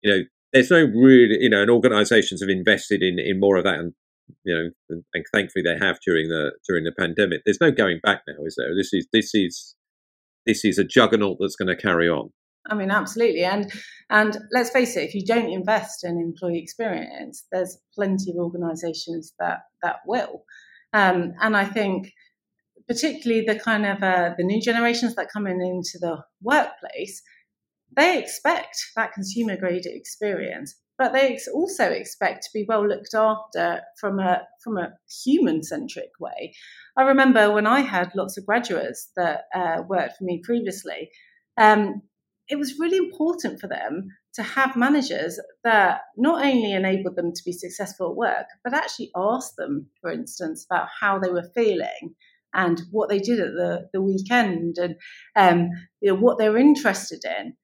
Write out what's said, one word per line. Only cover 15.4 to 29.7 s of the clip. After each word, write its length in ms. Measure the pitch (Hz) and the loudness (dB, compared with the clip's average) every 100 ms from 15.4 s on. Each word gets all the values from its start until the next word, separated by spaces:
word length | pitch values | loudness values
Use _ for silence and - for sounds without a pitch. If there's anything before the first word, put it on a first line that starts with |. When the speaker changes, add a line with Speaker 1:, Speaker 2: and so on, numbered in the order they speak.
| - | 0
Speaker 2:
invest 540 | 185 185 214 - - | -4 0 0 -2 -10
in 140 | 175 170 | -6 -4
employee 420 | 170 165 180 170 | -4 -6 -4 -6
experience, 800 | 165 - 226 165 - - - - - | -8 -8 -6 -6 -8 -14 -16 -18 -8
there's 260 | 185 185 - _ | -4 -4 -8 _
plenty 380 | - 202 190 190 | -4 -2 -2 -2
of 60 | 170 | -4
organisations 960 | 175 175 170 165 170 160 - 165 156 _ | -4 -4 -6 -6 -8 -8 -8 -10 -10 _
that, 220 | 175 175 - _ | -6 -6 -10 _
that 140 | 175 - - | -6 -6 -4
will. 380 | 240 202 - _ - _ _ _ | -4 -4 -10 _ -20 _ _ _
Um, 400 | 214 190 180 175 175 | 2 2 2 -2 -2
and 140 | 220 214 | 0 0
I 100 | 202 | 0
think 460 | 208 202 190 190 _ _ _ _ _ _ _ _ | -2 -2 -4 -8 _ _ _ _ _ _ _ _
particularly 580 | 240 311 294 240 226 220 | -4 -2 -4 0 0 2
the 140 | 220 | -2
kind 260 | - 214 208 | 0 0 0
of, 160 | 196 | 0
uh, 300 | 190 185 175 175 | 2 2 0 0
the 80 | |
new 160 | 180 214 | 0 0
generations 540 | 233 233 233 233 240 | 0 0 0 0 -2
that 180 | - 180 | -4 -8
come 140 | 208 202 | -6 -4
in 160 | 185 | -4
into 380 | 180 180 175 175 | -4 -4 -8 -8
the 240 | 175 156 - _ | -6 -6 -12 _
workplace, 800 | 202 294 - - - - 196 - _ _ _ _ _ _ _ - | 0 0 0 -6 -14 -12 -12 -12 _ _ _ _ _ _ _ 2
they 240 | 330 349 | 2 2
expect 580 | - - 285 339 - - - - | -4 -6 -2 -2 -4 -12 -10 -6
that 180 | 220 | -6
consumer 440 | - 190 196 226 190 | -6 -8 -4 -4 -4
grade 280 | 185 | -4